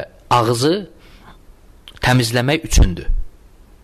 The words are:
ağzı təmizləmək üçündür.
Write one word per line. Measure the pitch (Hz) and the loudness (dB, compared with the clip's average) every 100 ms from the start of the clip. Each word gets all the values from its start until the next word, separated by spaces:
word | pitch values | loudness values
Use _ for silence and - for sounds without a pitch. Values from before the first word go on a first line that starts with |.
| - - - | -8 -12 -2
ağzı | 123 113 120 139 190 196 - - - - - - - - - - - | 0 2 0 0 -2 -6 -18 -20 -20 -20 -20 -20 -20 -20 -20 -20 -8
təmizləmək | 120 127 117 120 127 160 165 | -2 0 0 -2 -2 -2 0
üçündür. | - 190 170 - - - - - - - - | 4 4 2 -2 -2 -2 -10 -20 -20 -20 -20